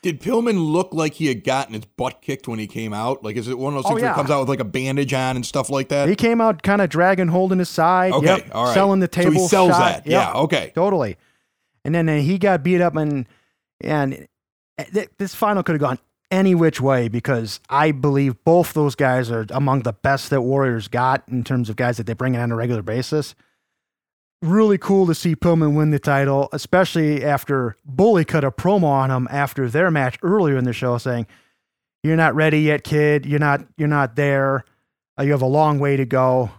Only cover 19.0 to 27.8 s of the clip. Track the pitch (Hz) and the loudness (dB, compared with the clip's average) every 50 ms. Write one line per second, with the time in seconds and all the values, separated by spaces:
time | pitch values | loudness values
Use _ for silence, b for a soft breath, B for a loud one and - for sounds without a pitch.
19 | 143 131 127 127 127 113 120 113 110 104 - 131 143 135 131 139 113 120 107 _ | 0 0 2 0 -2 -2 -4 -6 -6 -6 -4 -2 0 0 0 0 -2 -4 -6 _
20 | - 139 139 135 - - 147 135 120 127 135 139 135 131 120 113 104 - - 120 | -2 -2 -2 -2 -2 -2 -2 -2 0 0 0 0 0 0 0 -4 -6 -4 -4 0
21 | 127 131 131 - _ - 123 127 120 - 135 123 120 110 110 - 127 123 120 107 | 0 0 0 -2 _ -6 -6 -6 -4 -2 -2 -2 -2 -4 -4 -2 -2 -2 -2 -4
22 | 113 107 113 - 127 131 127 120 120 120 117 113 117 120 120 110 95 95 107 123 | -6 -8 -6 -4 -2 -2 -2 -2 -2 -4 -4 -4 -2 -2 -4 -4 -4 -4 -6 -6
23 | 127 - 156 151 143 - - _ _ _ _ _ _ _ _ _ _ _ _ _ | -4 -4 -4 -4 -4 -6 -12 _ _ _ _ _ _ _ _ _ _ _ _ _
24 | _ _ _ _ _ _ _ _ - 160 180 214 220 214 202 180 - - 196 196 | _ _ _ _ _ _ _ _ -2 0 2 4 4 4 2 0 2 2 2 4
25 | 190 170 160 - - 180 160 - - 175 170 165 156 151 147 151 151 151 151 139 | 4 2 0 0 -2 -4 -2 0 2 2 2 4 2 2 2 2 2 2 0 0
26 | - - 143 139 139 139 139 139 139 - - 143 - - - 180 190 165 - 170 | 0 0 0 2 2 2 2 0 0 -2 -4 -10 -4 0 2 2 2 2 0 0
27 | 156 151 151 139 131 147 143 139 - - 143 135 123 117 104 _ | 0 0 0 0 0 0 -2 -2 -2 -2 -2 -2 -2 -4 -6 _